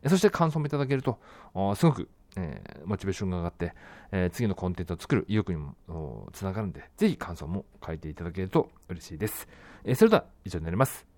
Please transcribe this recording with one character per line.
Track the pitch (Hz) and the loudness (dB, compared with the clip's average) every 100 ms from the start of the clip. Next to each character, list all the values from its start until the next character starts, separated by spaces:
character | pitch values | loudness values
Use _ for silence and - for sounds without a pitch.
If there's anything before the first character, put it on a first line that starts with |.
え | 143 | 4
ー、 | |
そ | 185 | 6
し | |
て | 208 | 6
感 | - 165 | 4 2
想 | 156 | 2
も | 147 | -2
い | |
た | 143 | -2
だ | 135 | 0
け | 139 | 0
る | |
と、 | 131 117 - - - | 0 -4 -8 -20 -14
あ | - | -2
ー、 | 98 101 | 0 6
す | 165 | 6
ご | |
く、 | 120 - _ _ - | 4 -4 _ _ -8
え | 85 55 - - | -8 -8 -14 -14
ー、 | 80 | -6
モ | 101 | -4
チ | 95 | -2
ベ | |
ー | 92 | -4
シ | |
ョ | 95 | -2
ン | |
が | 90 | -2
上 | |
が | 85 | -2
っ | |
て、 | - 85 - - - - | -2 -6 -6 -20 -20 -6
え | 98 90 | 0 0
ー、 | |
次 | - 113 | 0 -2
の | 95 | 0
コ | 92 | -2
ン | |
テ | 90 | -4
ン | 87 | -4
ツ | |
を | 85 | -6
作 | - 120 | 0 0
る | - | 2
意 | 107 | 0
欲 | 101 | 0
に | 85 | -4
も、 | 73 - - | -6 -12 -12
お | 82 76 55 50 | -10 -8 -10 -14
ー、 | |
つ | - | -8
な | 95 | -6
が | 95 | -4
る | 104 | -6
ん | |
で、 | 78 - - | -8 -16 0
ぜ | 208 | 2
ひ | 165 | 2
感 | - 82 | -6 -8
想 | - | -6
も | 190 - - - | -6 -8 -16 -10
書 | |
い | 82 | -8
て | 78 | -8
い | 76 | -8
た | |
だ | 85 | -8
け | 87 | -6
る | 92 | -2
と | 165 - - _ | 0 0 -4 _
嬉 | 87 - | -12 -12
し | 78 | -6
い | |
で | 107 | -6
す。 | - - - - - | -6 -14 -20 -20 -14
え | - | -2
ー、 | 127 | 6
そ | 226 | 8
れ | |
で | 214 | 6
は | - - | 2 -14
以 | 98 | -8
上 | 87 | -6
に | 80 | -2
な | |
り | 90 | 2
ま | 135 | 2
す。 | - - | 0 -16